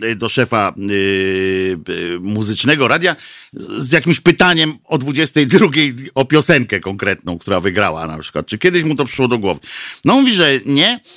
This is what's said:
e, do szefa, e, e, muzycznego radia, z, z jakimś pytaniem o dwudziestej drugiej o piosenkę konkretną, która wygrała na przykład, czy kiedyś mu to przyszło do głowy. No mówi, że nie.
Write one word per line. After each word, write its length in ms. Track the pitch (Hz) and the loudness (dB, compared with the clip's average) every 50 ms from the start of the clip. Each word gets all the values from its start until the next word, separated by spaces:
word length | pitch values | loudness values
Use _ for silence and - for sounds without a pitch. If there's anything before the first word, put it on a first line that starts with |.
| 107 | -4
e, 120 | 113 117 | -4 -4
do 140 | 95 117 110 | -4 -4 -2
szefa, 460 | - 135 120 - 120 110 101 92 80 95 | 0 0 0 2 2 0 0 0 -2 -4
e, 40 | 98 101 101 98 98 98 98 95 95 95 95 95 95 95 95 92 92 92 92 82 76 90 87 | -4 -2 -2 0 0 0 0 0 0 0 0 0 0 0 0 0 -2 -2 -4 -4 -6 -8 -8
e, 260 | 85 87 85 87 87 | -6 -6 -6 -6 -6
muzycznego 720 | 90 101 107 107 107 104 110 - - 131 151 147 135 113 | -6 -4 -4 -4 -2 -2 -4 -2 0 0 2 2 2 2
radia, 280 | 135 165 175 180 160 - - - - - - - - | 2 2 0 0 -2 -4 -8 -20 -20 -20 -20 -20 -18
z, 360 | - - - 101 113 135 123 | -16 -14 -10 -8 -6 -2 0
z 40 | 151 | 0
jakimś 280 | 160 123 170 165 - | 0 2 2 0 2
pytaniem 580 | - 175 165 - 185 180 175 160 156 156 147 - _ | 4 2 4 4 4 2 4 2 0 -2 -2 -8 _
o 140 | - 156 147 | -4 -4 -4
dwudziestej 480 | 127 143 139 139 160 139 - 151 143 | -2 -2 -2 -2 -2 0 2 2 2
drugiej 480 | 123 185 190 220 165 139 156 151 139 120 120 135 - - | 4 6 6 6 4 4 2 0 0 -2 -6 -12 -4 -2
o 100 | 135 135 | -2 0
piosenkę 560 | - 151 156 147 - 165 135 123 - 104 92 | 2 2 2 4 4 2 2 2 0 -4 -4
konkretną, 580 | - 95 98 98 - 101 95 - - 90 87 85 | -4 -6 -8 -4 -4 -4 -4 -4 -4 -8 -8 -8
która 220 | - - 101 90 | -4 -2 -2 0
wygrała 460 | 85 98 90 104 104 90 78 80 80 | 0 0 0 2 0 0 0 -4 -6
na 120 | 80 80 80 | -8 -8 -10
przykład, 280 | 78 - - 82 - | -10 -8 -8 -8 -6
czy 120 | - 110 110 | -6 -4 0
kiedyś 260 | - 185 175 175 156 | 0 2 2 2 0
mu 100 | 156 151 | 0 0
to 100 | 135 143 | -2 -2
przyszło 240 | - - - 131 120 | -2 -2 0 0 2
do 100 | 123 113 | 2 0
głowy. 220 | 101 95 82 - - - - - - - - - - | 0 -2 -2 -4 -6 -14 -16 -16 -14 -16 -12 -4 0
No 100 | - 226 | 4 4
mówi, 200 | 269 277 247 220 | 4 4 4 4
że 260 | 185 165 147 135 127 - | 4 2 2 2 0 0
nie. 340 | 127 139 143 170 214 247 233 - - - | 0 0 2 2 2 0 -2 -8 -16 -20